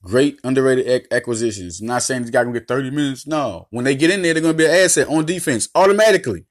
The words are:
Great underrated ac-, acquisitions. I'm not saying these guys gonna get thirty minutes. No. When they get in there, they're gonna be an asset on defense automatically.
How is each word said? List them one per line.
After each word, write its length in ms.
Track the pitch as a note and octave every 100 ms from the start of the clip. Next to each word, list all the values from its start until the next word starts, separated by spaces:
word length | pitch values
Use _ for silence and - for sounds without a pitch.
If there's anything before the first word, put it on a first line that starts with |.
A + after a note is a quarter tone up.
Great 380 | F2+ A#2+ D3 C#3+
underrated 460 | B2+ C3 C3 B2+ A#2+
ac-, 180 | B2 -
acquisitions. 680 | A#2+ A#2+ A2+ A#2 G2 F2 F2
I'm 60 | A2
not 160 | B2
saying 200 | - B2+
these 100 | A#2
guys 120 | B2
gonna 140 | B2 A#2+
get 80 | -
thirty 240 | B2+ C3
minutes. 340 | C#3+ C#3+ C3
No. 440 | - D#3 C3 E2+ F2
When 140 | A#2
they 100 | B2+
get 160 | C3+ E3
in 120 | G3
there, 120 | F3
they're 80 | D#3+
gonna 100 | E3
be 120 | D#3+ D#3
an 60 |
asset 340 | E3+ F#3 - C3
on 180 | D3+
defense 440 | D#3 F3+ D#3+ A#2 - D#3+
automatically. 680 | G3 G3+ A3 F#3+ C3 F2+ _